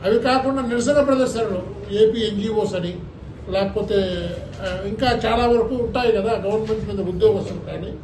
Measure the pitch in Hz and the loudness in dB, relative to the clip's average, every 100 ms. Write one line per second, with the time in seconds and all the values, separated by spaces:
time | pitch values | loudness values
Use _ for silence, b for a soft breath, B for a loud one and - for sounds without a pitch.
0 | 190 226 247 262 262 269 247 240 240 294 | 2 2 4 2 2 -2 -2 -2 2 4
1 | 277 269 254 226 220 180 180 - - 202 | 4 4 2 0 -2 -2 -6 -10 -6 4
2 | 220 233 214 202 220 214 202 185 175 175 | 4 4 -2 -2 -2 0 -2 -2 -4 -6
3 | - - - - - 190 196 214 202 202 | -12 -14 -14 -14 -4 -2 0 -2 0 0
4 | 190 180 170 170 - - 190 185 196 - | 0 -2 -4 -8 -10 -8 -6 -6 -6 0
5 | 254 233 - 233 240 233 220 262 233 208 | 0 2 2 2 4 4 2 0 -2 0
6 | 247 208 208 220 196 214 220 214 202 202 | 2 2 2 0 0 -2 0 -4 -2 -4
7 | 180 180 220 196 - 170 165 160 185 - | -4 2 4 4 -2 -8 -8 -10 -10 -12